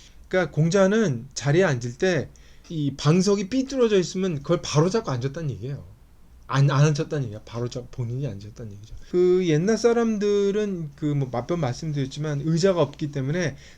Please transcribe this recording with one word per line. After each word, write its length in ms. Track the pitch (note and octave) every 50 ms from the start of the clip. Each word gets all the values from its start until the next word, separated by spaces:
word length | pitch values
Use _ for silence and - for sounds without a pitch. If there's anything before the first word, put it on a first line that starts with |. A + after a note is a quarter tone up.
| - - - - - -
그러니까 260 | F#3 F#3 F3 - -
공자는 720 | D3+ D#3+ E3+ F3+ G3 F#3+ F#3+ G#3 A3+ G#3+ D#3+ B2 A2+ C3+ - -
자리에 300 | - - C#3+ D3 F3+ F#3+
앉을 340 | D#3+ C3+ A#2 B2 A#2+ A#2+ -
때 320 | F#3 F#3+ E3+ C3+ G#2 - - - - - - - - -
이 260 | E3+ D#3 C#3+ C#3 C3+
방석이 520 | - - D3 E3+ F#3 F3+ G3+ G3+ G#3 G3 F#3
삐뚤어져 500 | B3 C4 B3+ C4+ C4+ C4 A#3 A3 G#3 F#3+
있으면 380 | E3 C#3+ - F#3 F#3+ F#3 D#3+
그걸 260 | C#3 C#3+ E3 F3 E3+
바로 260 | - - - D3 E3 F#3
잡고 220 | A3 A3+ A3 D#3
앉았다는 400 | C3 A#2+ B2+ C3+ - E3+ E3 C3+
얘기예요. 340 | G#2 F#2 A2 C#3 C#3+ G2 - - - - - - - - - - - - -
안, 240 | - B2+ C#3+ C#3 D3
안 140 | C#3 C#3 D3+
앉았다는 400 | D#3 D3 D#3 D#3 D#3 D#3+ C#3+ B2+
얘기야. 160 | G#2 G#2 G#2+ -
바로 240 | - A2+ A#2 B2 B2
잡고 200 | - B2+ A#2 -
본인이 360 | - - A#2 A#2 B2 C3 D3
앉았다는 460 | A#2+ G2+ G2 G#2 G#2 - - A#2 G#2
얘기죠. 220 | G#2 G#2 G#2+ - - - - -
그 360 | - F3+ F3+ F3+ F3+ F#3 F#3
옛날 300 | E3+ D3+ D#3 F3+ G#3+ A3+
사람들은 1160 | G#3+ - A#3 A#3 A#3+ A#3 A3+ A3 G3 G#3 G#3 G3+ G3+ G3+ G3 G3 G#3 G#3+ G3+ F#3+ E3+ D#3+ C#3+ -
그 100 | - D#3
뭐 240 | D3 C#3+ C#3 C3+ B2+
몇 160 | A#2 A#2+ B2
번 140 | - F3 E3+
말씀드렸지만 840 | C#3+ A#2+ A#2+ - E3 D#3 C#3+ C#3+ C3 C3+ - C#3+ D#3 D#3 D3 C#3 D3
의자가 360 | D#3 E3 E3 F#3 G3 F3+ E3+
없기 300 | C#3+ C3+ - - D#3 C#3+
때문에 460 | C#3+ C#3 C3 C#3 D#3+ F#3 E3+ C#3 C#3 - - - -